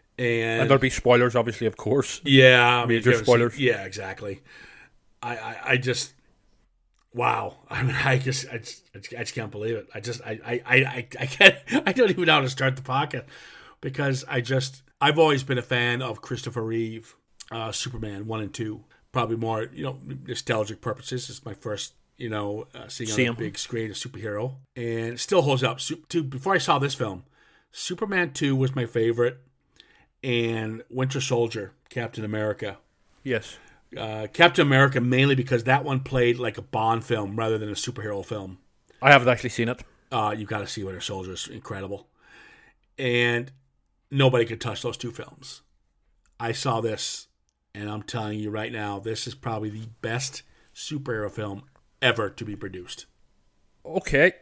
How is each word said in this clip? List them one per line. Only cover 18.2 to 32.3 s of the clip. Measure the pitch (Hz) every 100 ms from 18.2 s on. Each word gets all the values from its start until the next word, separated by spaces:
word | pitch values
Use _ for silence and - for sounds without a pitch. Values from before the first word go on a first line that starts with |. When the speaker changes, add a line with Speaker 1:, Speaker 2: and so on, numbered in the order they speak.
| 110
Speaker 1:
one | 110
and | 101
two. | - 110 107 - _ _
Probably | 127 113 117
more, | 113 110 123
you | 139 135
know, | 131 135 135 131
nostalgic | 117 - 110 107 107
purposes. | 117 104 - 127 -
It's | 107 110
my |
first, | 98 110 101 - _ _ -
you | 120
know, | 107 101 107 - 127
uh, | 113
seeing | - 110
on | 120
Speaker 2:
See |
Speaker 1:
the | 120
Speaker 2:
him. | 117
Speaker 1:
big | 110 -
screen | - 117 110
a |
superhero, | 92 127 98 107 104 127 131 - 123
and | 117 113 113
it | 120
still | - 185
holds | 143 131
up. | 127 131
Su-, | - - -
to, | 170
before | 139 131 196
I | 185
saw | - 143
this | 139
film, | - 110 92 - _ _ _ _
Superman | - - 180 202 190 170
two | 135 143 131
was | 131 131
my | 117
favorite, | 117 113 117 120 131 _ _ _ _ - _ _ -
and | 131 120 117 113 110 113 -
Winter | 127 131 135
Soldier, | - 120 117 113 95 _ _
Captain | 120 113 -
America. | 107